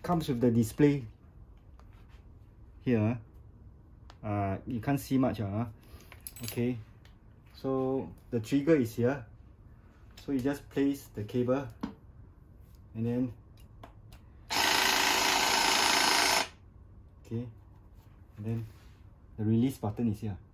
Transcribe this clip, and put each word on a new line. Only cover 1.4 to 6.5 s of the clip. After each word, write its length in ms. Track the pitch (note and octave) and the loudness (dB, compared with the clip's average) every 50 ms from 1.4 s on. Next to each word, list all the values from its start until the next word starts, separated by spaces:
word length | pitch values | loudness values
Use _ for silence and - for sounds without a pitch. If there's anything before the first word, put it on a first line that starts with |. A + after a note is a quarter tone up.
| - - - - - - - - - - - - - - - - - - - - - - - - - - - - - | -20 -20 -20 -20 -20 -20 -20 -20 -20 -20 -20 -20 -20 -20 -20 -20 -20 -20 -20 -20 -20 -20 -20 -20 -20 -20 -20 -8 0
here. 340 | C3 A#2+ A2 G#2+ G#2+ B2 A#2+ - - - - - - - - - - - - - - - - - - - - - | 2 2 4 4 2 0 -2 -8 -16 -20 -20 -20 -20 -20 -20 -20 -20 -20 -20 -20 -20 -20 -20 -20 -20 -20 -12 -8
Uh, 320 | G#2+ G#2 G#2 G2+ G2 F#2+ - - | -4 -2 -2 -2 -2 -2 -4 -6
you 140 | - C3 A2+ | -8 -8 -6
can't 200 | G#2+ B2+ C#3 C#3 | -2 -2 -2 -2
see 180 | - - C3 C3 | -2 -2 0 0
much, 220 | C3 B2 - G2+ | 2 0 -2 -2
uh. 240 | A2 G2 G2 G#2+ A#2+ - - - - - - - - - - - - - - - - | -6 -4 -2 -4 -4 -6 -8 -16 -20 -20 -20 -20 -20 -20 -20 -18 -16 -16 -14 -12 -12
Okay, 340 | A2+ | -8